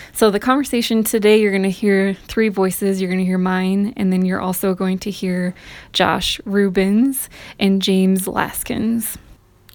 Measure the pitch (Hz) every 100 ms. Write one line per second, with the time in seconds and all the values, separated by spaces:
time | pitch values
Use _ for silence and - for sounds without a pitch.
0 | - - 220 202 247 262 269 240 220 226
1 | 220 226 208 214 208 196 196 185 208 196
2 | 196 190 - - 220 196 190 180 202 190
3 | 185 185 185 185 185 185 185 196 202 -
4 | 196 185 185 190 185 185 196 185 190 190
5 | 208 190 190 180 180 - - - - -
6 | 185 165 - - - 202 202 190 190 208
7 | 269 269 - - - - 196 196 190 190
8 | 190 190 190 - - - - 240 220 233
9 | 226 - - - _ _ _